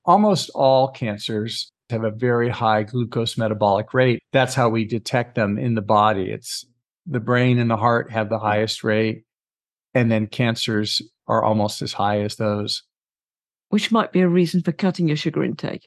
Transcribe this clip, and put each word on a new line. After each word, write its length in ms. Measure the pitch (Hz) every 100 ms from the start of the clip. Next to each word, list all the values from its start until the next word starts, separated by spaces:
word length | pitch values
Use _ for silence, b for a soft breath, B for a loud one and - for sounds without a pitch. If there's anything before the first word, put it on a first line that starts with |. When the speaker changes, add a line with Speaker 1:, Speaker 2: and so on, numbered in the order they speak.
Speaker 1:
almost 460 | - 190 214 185 - -
all 340 | 135 131 131
cancers 800 | - 113 104 - 110 110 - - _ -
have 140 | 117
a 80 | 113
very 380 | 107 123 120 117
high 340 | - 113 107
glucose 560 | 104 123 113 120 117 -
metabolic 560 | 110 107 104 98 107
rate. 260 | 127 127 113 -
That's 240 | 135 127 135
how 120 | 117
we 160 | 113
detect 520 | 110 117 - 127 120 -
them 200 | 104 107
in 180 | 127 113
the 60 |
body. 500 | 101 107 107 98 95
It's 340 | 110 - - - _ _ _ -
the 140 | 127
brain 400 | 110 123 127 123
and 100 | 117
the 60 | 110
heart 340 | 117 117 -
have 180 | 113 104
the 120 | 110
highest 420 | 110 107 110 -
rate, 400 | 113 107 110 110 - _ _ _ _ _ _
and 160 | 131 113
then 160 | 110 107
cancers 760 | - 120 113 - 107 104 - - _ -
are 160 | 113
almost 360 | 107 107 104 -
as 120 | -
high 300 | - 101 104
as 120 | 104
those. 480 | - 110 104 104 - - _ _ _ _ _ _ _ _
Speaker 2:
Which 240 | 208 -
might 180 | 226 -
be 100 | 180
a 80 | 180
reason 340 | 180 170 180
for 100 | 170
cutting 340 | - 190 175 165
your 100 | 151
sugar 280 | 160 151
intake. 420 | 127 - - -